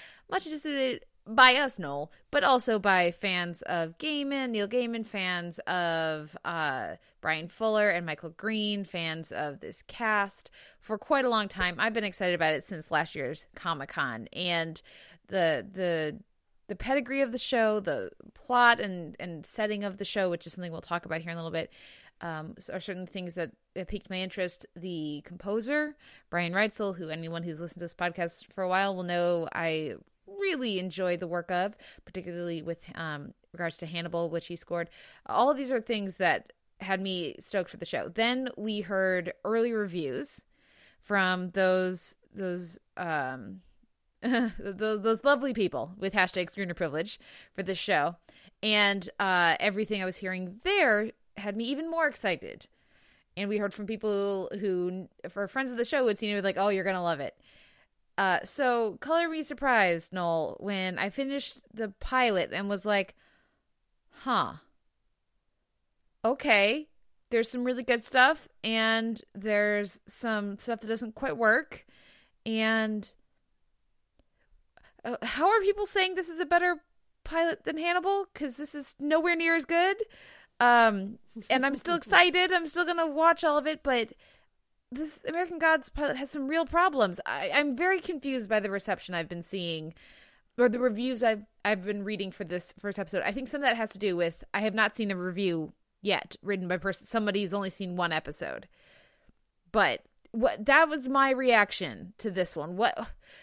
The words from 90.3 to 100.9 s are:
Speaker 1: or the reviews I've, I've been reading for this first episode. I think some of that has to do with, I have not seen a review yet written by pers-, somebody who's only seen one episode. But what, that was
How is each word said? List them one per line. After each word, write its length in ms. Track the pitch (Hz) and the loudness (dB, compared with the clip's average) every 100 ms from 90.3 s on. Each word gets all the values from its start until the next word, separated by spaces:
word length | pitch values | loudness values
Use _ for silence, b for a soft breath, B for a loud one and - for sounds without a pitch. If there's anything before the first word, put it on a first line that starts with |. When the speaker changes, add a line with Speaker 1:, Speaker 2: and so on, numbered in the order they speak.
| B B - | B B 2
Speaker 1:
or 120 | 247 | 4
the 100 | 233 | 4
reviews 420 | 247 214 247 240 | 0 0 -4 2
I've, 200 | 226 214 214 _ 202 | 2 2 -4 _ 0
I've 180 | 208 | 0
been 200 | 185 202 | -2 -6
reading 280 | 196 214 190 | -4 -4 -6
for 120 | - 180 | -8 -6
this 280 | 180 - - | -6 -8 -10
first 180 | 202 196 | -8 -6
episode. 240 | 185 196 - | -4 -2 -2
I 60 | |
think 160 | 208 254 | -2 -4
some 140 | 294 | -2
of 60 | 277 | 0
that 80 | 233 | 2
has 140 | 220 | -2
to 80 | 196 | -2
do 160 | 208 175 | -2 0
with, 280 | 170 165 - | 0 -2 -6
I 80 | 202 | -2
have 120 | 214 214 | 0 2
not 200 | 214 - | 2 2
seen 160 | 214 | -2
a 40 | 185 | -2
review 560 | 180 180 196 165 160 - _ _ | -4 -2 0 0 -4 -10 _ _
yet 340 | 196 180 - - | -2 -2 -2 -10
written 240 | 190 196 180 | -6 -4 -2
by 100 | 180 | -2
pers-, 220 | 196 185 | -2 -6
somebody 420 | - 226 208 202 | -4 -2 0 0
who's 120 | 202 | 0
only 180 | 202 190 | -2 -4
seen 240 | - 185 180 | -6 -6 -2
one 160 | 175 | 0
episode. 540 | 160 151 156 - 64 - b b b b b b _ _ _ _ | 0 -4 -8 -10 -10 -14 b b b b b b _ _ _ _
But 320 | 226 175 110 _ _ _ | 4 4 2 _ _ _
what, 340 | 226 220 190 214 | 0 0 2 4
that 200 | 277 | 6
was 220 | 320 | 6